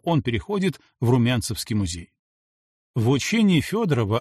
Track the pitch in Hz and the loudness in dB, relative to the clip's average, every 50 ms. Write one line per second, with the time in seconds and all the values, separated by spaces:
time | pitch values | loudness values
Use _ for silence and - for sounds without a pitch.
0 | - 175 165 147 - 127 113 104 - - 208 202 185 190 - - _ _ _ _ | 0 0 0 0 0 0 -2 -4 -4 -4 -4 -2 -2 -2 -4 -6 _ _ _ _
1 | - 117 127 127 117 120 127 120 - - 107 - - - - 107 101 87 85 92 | 0 2 4 4 4 2 0 -2 -4 -4 -6 -8 -6 -4 -2 -2 -2 -4 -6 -8
2 | 85 - _ _ _ _ _ _ _ _ _ _ _ _ _ _ _ _ - 127 | -14 -16 _ _ _ _ _ _ _ _ _ _ _ _ _ _ _ _ -4 0
3 | 107 117 143 135 - - - 233 220 202 180 151 - - - 220 233 175 143 117 | 0 2 2 0 0 0 0 2 4 4 4 2 2 0 -2 -2 -2 0 0 0
4 | 113 95 107 117 | 0 0 -2 -2